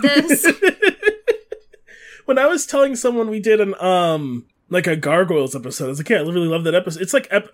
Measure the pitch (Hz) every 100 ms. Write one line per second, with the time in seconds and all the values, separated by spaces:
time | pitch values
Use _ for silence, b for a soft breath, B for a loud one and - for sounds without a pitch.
0 | 277 285 330 285 339 320 381 - 403 -
1 | 427 427 - - - - _ _ _ B
2 | B B B 262 285 330 - 285 277 240
3 | 247 233 220 214 220 214 196 190 185 180
4 | 170 156 139 120 - _ - 180 175 160
5 | 143 165 185 156 131 135 123 - 131 143
6 | 156 208 156 175 165 165 165 175 175 160
7 | 185 277 - 202 -